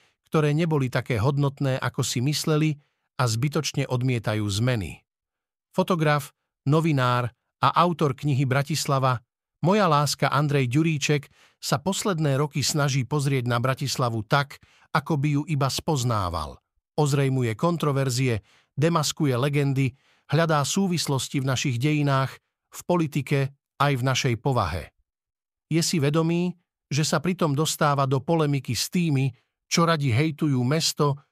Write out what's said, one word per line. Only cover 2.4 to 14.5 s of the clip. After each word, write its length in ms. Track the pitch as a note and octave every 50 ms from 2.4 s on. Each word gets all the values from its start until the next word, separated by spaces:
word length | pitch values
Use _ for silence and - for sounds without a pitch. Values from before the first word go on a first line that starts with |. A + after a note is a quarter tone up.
| - D#3+ D#3 D3+ D#3 D#3 D3 C#3+ _ _ _ _ _ _ _ -
a 20 | C3 A#2+
zbytočne 580 | A2 A2+ B2 D3+ C#3 D#3+ C#3+ - - D3 C3+
odmietajú 560 | - B2+ B2 B2 C3 B2+ A#2 - A#2+ G#2+ G#2+ G#2+ G#2
zmeny. 480 | G2 G2+ A#2 C3 B2+ A2+ F#2 D2 - - _ _ _ _ _ _ _ _ _ _ _ _ _ _
Fotograf, 640 | - - F#3 - G3 E3 D#3 D3+ D3 D3 C#3+ - _ _ _ _ _ _ -
novinár 640 | C3+ C#3+ D#3+ D#3+ E3 D3+ C3+ B2+ B2 B2 B2 B2 A#2 - _ _ _ _ -
a 60 | - C3+ - D3+
autor 400 | E3 F3+ E3+ - D#3+ C#3+ B2+ -
knihy 320 | - D3 C#3+ B2 C#3+ B2+
Bratislava, 720 | B2+ C#3 C#3 - D#3+ C#3 - - C#3+ C3+ C3 C3 B2+ A#2 _ _ _ _ _ _ _ -
Moja 240 | - E3 G3 G#3+ G3+
láska 460 | F3 D3+ C#3+ D3 C#3+ - - D3+ C3+
Andrej 420 | B2 C3+ D3+ D3 D3 C#3+ C3+ A#2+ A#2
Ďuríček 560 | D3+ D#3+ E3+ D#3+ C#3+ - - D3+ D3 C#3+ - _ _ _ _ _ _
sa 160 | - - E3 -
posledné 560 | - F#3 G3 - - A3 F#3 D#3 D#3+ C#3+ C3+
roky 300 | C3 D3+ C#3+ - D3+ B2+
snaží 400 | - - D3+ C#3 D3 C3 C#3 B2
pozrieť 400 | - D3 D3+ C3+ C#3+ C#3 C3 A#2+
na 160 | B2 A#2+ A#2+
Bratislavu 640 | A#2 C3 C3 - C#3+ B2 - - C3 A#2+ A#2 A2+ G#2
tak, 320 | - D3 C#3+ C#3+ C#3+